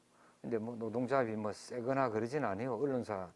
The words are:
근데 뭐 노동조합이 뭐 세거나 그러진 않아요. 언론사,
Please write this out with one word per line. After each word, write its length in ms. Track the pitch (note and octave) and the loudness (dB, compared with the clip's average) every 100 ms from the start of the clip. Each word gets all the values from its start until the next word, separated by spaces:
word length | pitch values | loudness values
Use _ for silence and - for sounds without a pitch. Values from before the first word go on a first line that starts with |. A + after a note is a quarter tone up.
| _ - - - | _ -20 -20 -12
근데 160 | C3+ A2+ | -2 -2
뭐 180 | A2+ A#2 | -2 -4
노동조합이 600 | A2+ A2+ B2 C3+ A2+ G#2+ | -2 0 4 4 4 0
뭐 180 | G#2+ | -2
세거나 560 | F#2+ - B2 A#2 C3+ C3 | -6 -8 -4 0 2 2
그러진 340 | G#2+ A#2 D3 | 2 0 0
않아요. 320 | A#2 G2 C3 A2+ | 0 0 -2 0
언론사, 540 | C#3 B2+ A2 G2 F2+ | 2 0 0 -4 -6